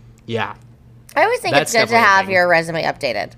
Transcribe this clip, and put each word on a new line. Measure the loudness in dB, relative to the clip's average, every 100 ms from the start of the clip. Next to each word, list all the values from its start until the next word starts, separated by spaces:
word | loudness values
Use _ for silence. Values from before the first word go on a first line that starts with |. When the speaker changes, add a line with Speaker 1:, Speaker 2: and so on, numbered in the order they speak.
| -20 -20 -10
Speaker 1:
yeah. | -6 -6 -10 -20 -20 -20 -20 -8
Speaker 2:
I | -2
always | 0 -2
think | 0
Speaker 1:
That's | 0 0
Speaker 2:
it's | 0
good | 2
to |
Speaker 1:
definitely | 2
a | 4
Speaker 2:
have | 2 2
Speaker 1:
thing. |
Speaker 2:
your | 0 2
resume | 2 0 -4
updated. | -4 -4 -6 -6 -8